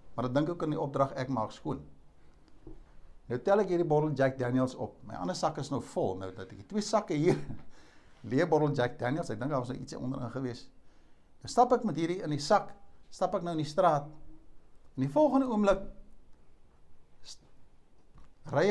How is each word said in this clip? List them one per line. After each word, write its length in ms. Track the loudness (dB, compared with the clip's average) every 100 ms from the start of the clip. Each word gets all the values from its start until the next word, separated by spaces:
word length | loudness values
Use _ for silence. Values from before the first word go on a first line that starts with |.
| -10 -4
Maar 100 | 0
ek 80 |
dink 160 | 2 0
ook 140 | -2
aan 60 | -2
die 100 | -2
opdrag, 340 | 0 0 0 0
ek 140 | -2
maak 220 | -2 -2
skoon. 300 | -4 -6 -6 -8 -20 -20 -20 -20 -20 -20 -20 -16 -16 -18 -20 -18 -16 -6
Nou 140 | -2
tel 220 | 4 4
ek 80 | 4
hierdie 140 | 2 4
bottel 240 | 4 4
Jack 240 | 2 2 2
Daniels 380 | 0 2 2 -2
op. 220 | -8 -10 -12
My 80 | -6
ander 200 | -4 0
sak 200 | -2 -2
is 100 | -4
nou 80 | -6 -4
vol. 200 | -2 -2 -2
Nou 80 | -6 -10
dat 160 | -14
ek 80 | -14
die 60 | -6
twee 160 | -4 0
sakke 320 | 0 2 2
hier, 220 | 4 2 0 -8 -10 -14
<laughs> 480 | -18 -20 -20 -16 -2
leë 140 | 2 4
bottel 260 | 4 4 2
Jack 220 | 0 0
Daniels, 320 | -2 -2 -4
ek 60 | -4
dink 120 | -2
daar 100 | -2
was 80 | -2
nou 60 | -6
ietsie 180 | -10 -8
onderin 360 | -6 -6 -6
gewees. 320 | -6 -6 -8 -14 -20 -20 -20 -20 -20 -20 -18
Nou 100 | 0
stap 220 | 4 6
ek 140 | 4 2
met 80 | 0
hierdie 240 | 0 -2 -2
in 80 |
die 80 | -2
sak, 280 | 4 4 4 -10 -16 -18 -16
stap 200 | -4 -2 0
ek 80 | -2
nou 100 | -2
in 60 |
die 60 | -2
straat. 360 | 4 4 4 0 -10 -14 -14 -16 -18 -18 -20 -10 -4
In 120 | 2
die 40 |
volgende 380 | 6 6 6 2
oomblik 320 | 4 4 4 0 -12 -16 -18 -18 -20 -20 -20 -20 -20 -18 -18 -18 -14 -14
st-, 160 | -14 -18 -20 -20 -20 -20 -20 -20 -18 -18 -16 -2
ry 160 | 2 4